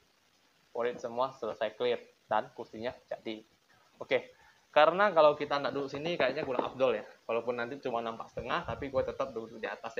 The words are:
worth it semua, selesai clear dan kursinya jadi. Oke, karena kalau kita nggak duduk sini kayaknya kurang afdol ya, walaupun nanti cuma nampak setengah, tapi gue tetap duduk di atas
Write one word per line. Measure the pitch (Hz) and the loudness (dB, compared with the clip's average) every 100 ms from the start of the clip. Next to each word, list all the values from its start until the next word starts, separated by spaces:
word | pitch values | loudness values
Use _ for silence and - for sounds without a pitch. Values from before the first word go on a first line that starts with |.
| _ _ _ _ _ _ _ | _ _ _ _ _ _ _
worth | 120 120 | -4 -4
it | 120 | -4
semua, | 120 117 131 131 | -6 -2 -2 -2
selesai | 110 - 110 - | -6 -4 -4 0
clear | 123 113 - _ - | 0 0 -4 _ -2
dan | 107 135 - | -2 -2 -10
kursinya | 117 110 117 - - | -14 -8 -8 -8 -10
jadi. | - 113 110 - _ _ - _ - | -10 -8 -10 -12 _ _ -20 _ -14
Oke, | 123 127 - - - _ _ | 0 0 -2 -18 -20 _ _
karena | - 156 175 208 | 6 8 8 4
kalau | 165 151 147 | 8 6 6
kita | 147 143 | 0 -2
nggak | 135 135 | -2 -4
duduk | 139 | -4
sini | 143 160 170 | -4 -4 0
kayaknya | 131 135 | 0 0
kurang | 143 123 120 | -2 -2 -2
afdol | 120 131 110 | 2 2 2
ya, | - - - | -4 -14 -4
walaupun | 113 117 123 | -2 -2 -4
nanti | 120 139 | -4 -4
cuma | 135 117 | -4 -2
nampak | 117 113 - | -4 -6 -10
setengah, | - 120 156 170 | -10 -4 -4 -4
tapi | 113 139 | -6 -4
gue | 131 127 | -2 -2
tetap | 113 131 113 | -2 -6 -6
duduk | 113 117 | -10 -8
di | 107 | -8
atas | 104 113 - | -8 -10 -4